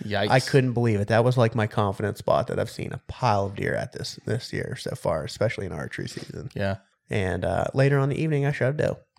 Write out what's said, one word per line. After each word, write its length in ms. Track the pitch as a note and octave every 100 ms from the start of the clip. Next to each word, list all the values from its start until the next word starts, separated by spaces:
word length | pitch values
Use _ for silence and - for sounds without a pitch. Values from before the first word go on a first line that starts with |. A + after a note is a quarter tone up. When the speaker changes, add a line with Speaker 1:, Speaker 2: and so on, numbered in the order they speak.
Speaker 1:
Yikes. 240 | G#2+ G2 G#2
Speaker 2:
I 100 | C3
couldn't 320 | - C#3 B2+
believe 280 | A#2+ A#2 G2+
it. 80 | G2+
That 160 | A2+
was, 120 | A#2+ B2+
like, 180 | A2+
my 120 | A2+ G#2+
confidence 520 | - G2+ F#2+ G#2 -
spot 280 | - C#2 -
that 100 | F#2
I've 120 | G#2+
seen 220 | - -
a 80 | - -
pile 380 | - B2 G2+ G2
of 100 | G2+
deer 180 | F#2
at 180 | - -
this, 260 | - - - -
this 260 | A#2+ -
year 240 | - - B2+
so 180 | -
far, 300 | - - D#2+
especially 420 | - - A2+ - F#2+
in 60 |
archery 360 | E2 C2 - -
season. 420 | - - F2+ -
Speaker 1:
Yeah. 220 | - G2 G2 _ _ -
Speaker 2:
And, 340 | A2 F#2 F2+
uh, 220 | E2+ F2+ -
later 240 | C3+ C#3 C#3+
on 60 | C#3
in 60 | -
the 60 |
evening, 240 | D#3+ D3 C#3+
I 60 |
shot 180 | C#3+ B2
a 20 |
doe. 240 | D3+ - - _